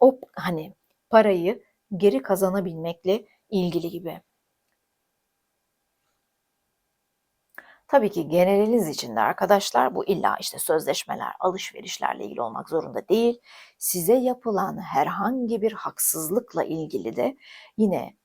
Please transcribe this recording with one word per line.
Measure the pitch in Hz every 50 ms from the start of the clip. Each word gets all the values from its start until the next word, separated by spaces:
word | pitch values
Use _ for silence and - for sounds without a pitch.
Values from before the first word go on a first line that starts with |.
o | - 269 262 - - - -
hani | - 170 180 170 156 160 196 - _ _ _ _ _ _ _
parayı | - 220 214 208 190 175 170 185 233 - - _ _ _ _ - 202
geri | 170 190 202 226 269 262
kazanabilmekle | - 196 180 196 185 185 202 180 180 160 160 160 170 165 - - 180 196 233 - _ _ _ _ -
ilgili | 214 190 180 175 160 170 170 170
gibi. | - 175 180 - 160 170 - _ _ _ _ _ _ _ _ _ _ _ _ _ _ _ _ _ _ _ _ _ _ _ _ _ _ _ _ _ _ _ _ _ _ _ _ _ _ _ _ _ _ _ _ _ _ _ _ _ _ _ _ _ _ _ _ _ _ _ _ _ _ _ _ _ _ - - - - _ _ -
Tabii | - 277 214 202
ki | - 180 151 143
geneliniz | 160 175 180 185 202 202 208 214 240 240 185 156
için | 139 - - 120 110
de | 113
arkadaşlar | 107 123 175 - 196 180 202 202 202 - - 240 254 - 180
bu | 185 -
illa | - 196 160 - 98 - -
işte | - - - -
sözleşmeler, | - - 160 160 - - 147 - - - - - - - - -
alışverişlerle | - 185 180 190 - - - - - 180 - - - - - - 107
ilgili | - - - 120
olmak | - - - - -
zorunda | 156 160 - 143 120 - - -
değil. | - 226 233 240 240 240 _ - - - - - _ -
Size | - - - 180 165 180 240
yapılan | 262 247 254 247 254 - 233 208 185 190 190 - -
herhangi | 180 - - 135 151 - 180 190 196 220 262 262 247 214 233 208 208
bir | 220 214
haksızlıkla | - - - - - - - - 160 156 156 185 240 240 - - 165 -
ilgili | - 156 160 156 147 - 110 87 113 -
de | - - 262 269 - - - - - - - _
yine | - 220 196 170 127 - - - _ _